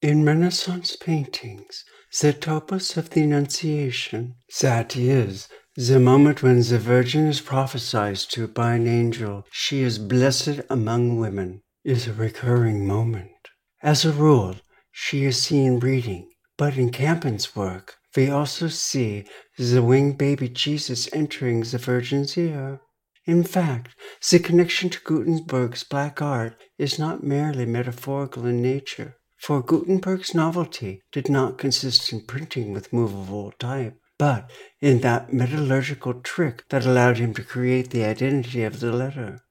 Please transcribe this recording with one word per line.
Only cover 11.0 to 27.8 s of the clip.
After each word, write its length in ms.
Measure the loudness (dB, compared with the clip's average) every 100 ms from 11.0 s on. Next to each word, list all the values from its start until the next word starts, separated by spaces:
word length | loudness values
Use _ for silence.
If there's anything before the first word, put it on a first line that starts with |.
| 0 0
women," 420 | -2 -4 -6 -10 _ _
is 240 | -2 -2 -2
a 60 |
recurring 760 | -4 -4 -4 0 2 2 0 0
moment. 540 | 0 0 -2 -8 _ -20 _ _ _
As 200 | 0 2
a 80 | 2
rule, 440 | 2 6 6 4 -6 _ _ _
she 320 | -10 -6 -2
is 160 | 0 0
seen 400 | 0 2 2 2
reading, 480 | 2 0 -2 -8 -12 _ _ _
but 180 | -2 0
in 140 | -2
Campin's 680 | 0 0 0 -2 -4 -6 -6
work, 420 | -6 -6 -14 -20 _ 0
we 160 | 2
also 360 | 2 -2 -4 -6
see 580 | -4 -4 -2 -2 -4 -12 -20 _ _
the 240 | 2 4
winged 340 | 6 6 4 2
baby 320 | 0 0 -2
Jesus 580 | -4 -4 -2 -4 -6 -4
entering 480 | -2 -4 -2 -2 0
the 160 | -2 -6
Virgin's 580 | 0 -2 0 -2 -2 -2
ear. 460 | -4 -4 -8 -12 _ _ _ _ 2
In 180 | 2
fact, 460 | 4 0 0 -2 -6 _ -20 -10 4
the 80 | 4
connection 500 | 6 2 4 0 -4
to 100 | -6 -4
Gutenberg's 800 | -2 0 -2 0 -2 -2 -4
black 400 | -6 -4 -4 -4
art 360 | -4 -2 -4 -8 -20 _
is 180 | -4 -2
not 260 | -4 -4
merely 440 | -2 0 0 -2 -2
metaphorical 800 | -2